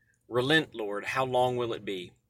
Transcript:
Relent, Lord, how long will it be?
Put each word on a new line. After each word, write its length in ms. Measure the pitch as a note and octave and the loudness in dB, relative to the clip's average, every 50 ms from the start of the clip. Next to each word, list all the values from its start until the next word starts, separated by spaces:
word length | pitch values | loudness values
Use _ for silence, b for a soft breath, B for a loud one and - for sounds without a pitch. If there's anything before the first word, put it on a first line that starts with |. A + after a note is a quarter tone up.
| _ _ _ _ _ _ | _ _ _ _ _ _
Relent, 440 | A2 B2 B2+ C#3 D#3 D#3+ C#3+ - - | 0 0 2 4 4 4 2 0 -4
Lord, 320 | A2+ A2 G2+ G2+ G2+ G2 - | -6 -6 -4 -4 -6 -6 -4
how 180 | C3 C3 C3 | -2 -2 -2
long 320 | C3 B2 B2 B2+ B2+ B2+ B2 | 2 2 2 2 2 2 0
will 160 | A#2+ A2+ A2 | -2 -4 -4
it 100 | G#2 G#2 | -6 -6
be? 300 | G#2 G2 F#2 F2 F2+ - _ _ _ | -6 -6 -6 -8 -12 -16 _ _ _